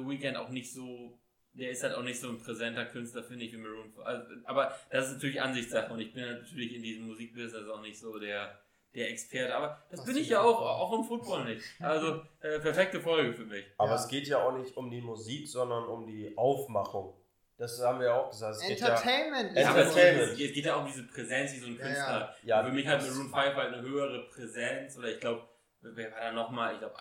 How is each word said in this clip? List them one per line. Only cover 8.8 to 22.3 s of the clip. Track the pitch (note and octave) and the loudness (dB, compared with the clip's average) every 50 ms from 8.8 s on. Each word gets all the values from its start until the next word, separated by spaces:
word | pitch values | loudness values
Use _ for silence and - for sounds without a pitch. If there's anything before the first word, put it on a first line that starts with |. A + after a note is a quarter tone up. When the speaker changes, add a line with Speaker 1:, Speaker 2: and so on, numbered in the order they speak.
| _ _ - | _ _ -6
Speaker 1:
der | B2 A2+ G#2+ | -4 -4 -4
Experte, | A#2 - - - - C3 B2+ B2 B2+ | -4 -8 -10 -6 -4 -2 -2 0 0
aber | - - D3+ D3+ - - - | 0 -2 -2 -4 -8 -16 -16
das | F3+ - | -14 -8
Speaker 2:
Was | - | -4
Speaker 1:
bin | A3+ C4 | -2 0
Speaker 2:
für | D4 | 0
Speaker 1:
ich | D#4+ - | 2 4
ja | A3+ G3+ | 6 8
Speaker 2:
ein | A3 | 8
Speaker 1:
auch, | A#3+ A3+ | 8 6
Speaker 2:
Football. | - - - C3+ - | 6 4 0 2 0
Speaker 1:
auch | F#3 F#3 A3+ A3+ | 0 0 0 0
im | A#3 | 0
Football | - A#3+ A#3 - F#3+ F#3 D3+ B2+ | -2 -4 -6 -4 -2 -2 -2 -2
nicht. | A#2 A2 A2 - - - - | -4 -6 -8 -10 -14 -10 -4
Also, | E3 D3 D#3 D#3 D#3+ D#3+ D#3 D#3+ - - _ _ | 0 0 2 2 2 0 -2 -2 -6 -12 _ _
äh, | - D#3 D3+ D3+ | -4 -4 -2 0
perfekte | D3+ D#3+ D3+ F3 F#3+ F#3+ - D#3+ | 2 2 4 4 4 4 2 -2
Folge | C#3+ E3 E3 D#3 C#3 A#2 A#2 | 2 4 4 4 4 4 0
für | A#2 A2+ | -4 -8
mich. | G#2+ G#2 G2 G2 - _ | -8 -8 -10 -10 -6 _
Speaker 3:
Aber | - G#2+ G#2+ | 2 4 4
Speaker 2:
Ja. | A2+ | 4
Speaker 3:
es | A#2 B2 | 2 0
geht | - C3 C#3+ C#3+ | -2 -2 -2 0
ja | C#3+ C#3+ A#2+ A2+ | 4 4 4 4
auch | B2+ C3 | 4 2
nicht | C3 B2+ B2+ - | 0 -6 -6 -8
um | C3 B2+ B2 | -8 -8 -6
die | A#2+ B2 | -6 -6
Musik, | A#2+ A#2 A2+ G#2+ A2 A2+ C3 D3+ D3 | -6 -6 -8 -8 -6 -6 -6 -6 -6
sondern | C#3+ A#2+ B2 B2+ B2 A#2+ A#2 A2+ | -6 -2 -2 0 0 0 -2 -2
um | - G#2+ A#2 A2+ | -4 -6 -6 -8
die | A2+ G#2+ A2 G#2 - - | -10 -10 -8 -8 -6 0
Aufmachung. | - A#2 C3+ C#3 C#3 C#3 - G#2+ G2+ F#2+ - - G2+ F#2 F#2 - - _ _ _ _ _ _ _ | 4 4 4 4 4 0 -2 -2 -2 -2 0 -4 -6 -6 -8 -12 -18 _ _ _ _ _ _ _
Das | - A#2+ A2+ - A#2+ | -10 -8 -8 -4 0
haben | B2 B2 B2+ C3 | 2 2 2 4
wir | B2+ | 4
ja | A#2+ A#2+ C3 | 4 4 4
auch | C3+ - | 2 0
gesagt. | - - - G#2+ G#2+ | -4 -6 -6 -6 -4
Es | - E3+ | -4 -2
geht | G3 - - | -2 -2 2
ja | A#3+ A#3+ | 4 4
Speaker 2:
Entertainment. | - - - B3 B3+ C#4+ D#4+ D#4 C#4+ C4 G#3+ F#3 - | 4 4 4 4 2 2 2 0 0 -2 -2 2 4
Speaker 1:
Ja, | C3 C#3 C3+ | 6 6 8
aber | - F3 | 8 8
es | F#3 F3 D#3+ | 8 8 10
geht, | F3+ F3+ | 10 10
Speaker 3:
Entertainment. | F3 D3+ - A#2 - - - | 10 10 8 4 2 2 -2
Speaker 1:
es | C#3+ - - | -2 -2 0
geht | C#3+ - | 0 0
ja | - D3 | 2 0
auch | D3+ | 0
um | C#3+ | 0
diese | C#3 C3+ C3 A#2 | -4 -8 -10 -12
Präsenz, | - - C3 A#2 G#2+ B2+ C3 C#3+ C#3 C#3 | -12 -10 -8 -6 -2 0 0 0 -2 -4
wie | B2+ | -8
so | B2 | -10
ein | A#2+ A#2 | -10 -8
Speaker 2:
Ja, | A#2+ C3+ | -6 -4
Speaker 1:
Künstler. | C3+ C#3+ C#3+ C#3 C3 B2 G#2+ G#2+ - | -2 -2 0 0 0 0 0 -2 -4